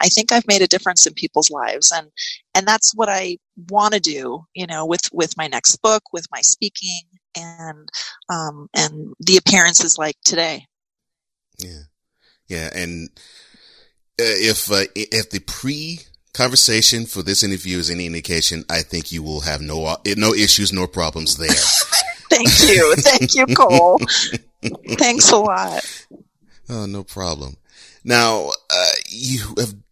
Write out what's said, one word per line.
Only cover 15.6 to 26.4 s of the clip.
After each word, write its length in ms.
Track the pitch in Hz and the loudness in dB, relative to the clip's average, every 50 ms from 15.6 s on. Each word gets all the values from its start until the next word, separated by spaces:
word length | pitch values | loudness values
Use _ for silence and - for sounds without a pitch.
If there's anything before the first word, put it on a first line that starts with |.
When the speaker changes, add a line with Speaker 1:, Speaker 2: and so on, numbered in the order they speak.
| - 131 147 147 156 160 170 165 - _ _ _ _ _ - | -8 -8 -8 -8 -10 -12 -14 -14 -16 _ _ _ _ _ -4
Speaker 2:
conversation 720 | - 123 127 123 120 - - 110 113 - - 117 113 113 | -2 -2 2 4 4 4 4 4 4 4 4 2 0 -2
for 160 | 113 - 98 85 | -6 -8 -6 -4
this 200 | 92 98 - - | -2 0 0 0
interview 360 | 101 98 90 90 95 90 90 | 0 -2 -4 -6 -4 -4 -4
is 120 | 82 82 | -4 -4
any 160 | 87 87 87 | -4 -6 -6
indication, 580 | 85 85 82 78 - 90 82 - - 87 80 78 - | -8 -8 -8 -6 -4 -2 -2 0 -2 -2 -4 -6 -6
I 140 | 85 82 82 | -6 -6 -4
think 280 | - - 85 80 - 82 | -6 -6 -8 -8 -8 -8
you 100 | 80 78 | -8 -8
will 180 | 78 76 73 | -6 -6 -6
have 220 | 71 78 76 71 76 | -6 -6 -6 -6 -6
no, 240 | 73 80 80 78 | -6 -6 -6 -4
uh, 100 | 78 82 - - 101 101 107 | -4 -6 -4 -4 -4 -2 0
no 160 | 107 110 110 | 2 2 2
issues, 380 | 101 104 98 - - 101 90 95 | 2 4 4 4 2 2 0 -2
no 140 | 92 90 | -2 -2
problems 520 | 90 - 92 82 78 78 80 80 - - - | -2 -2 -2 -4 -2 -4 -4 -4 -4 -2 -2
there. 100 | 82 78 | 0 0
<laughs> 840 | - - - - - - - - - - - - - - - - | 0 2 2 2 0 0 0 0 -2 -2 -2 -4 -6 -12 -2 2
Speaker 1:
Thank 320 | 330 240 233 - - - 320 294 | 2 4 4 4 6 6 6 6
you. 260 | - 180 165 151 - - | 8 6 6 6 4 4
Thank 360 | - 285 262 240 127 - - | 4 4 4 4 2 2 2
you, 120 | 269 262 | 2 2
Cole. 540 | 247 233 - 262 - 262 269 170 180 180 - 120 - - - - - - 117 - _ | 4 4 6 6 6 8 8 8 6 6 4 2 0 -2 -2 -2 -2 -6 -8 -10 _
<laughs> 500 | _ _ - 113 - - - - - - | _ _ -10 -10 -10 -10 -10 -4 0 2
Thanks 320 | 294 240 240 262 - - | 2 2 4 4 6 6
a 60 | - 208 | 6 6
lot. 460 | 208 208 185 185 190 185 165 - - - - - - _ - - _ _ _ _ | 4 2 -2 -2 -4 -4 -4 -6 -8 -8 -12 -16 -18 _ -20 -20 _ _ _ _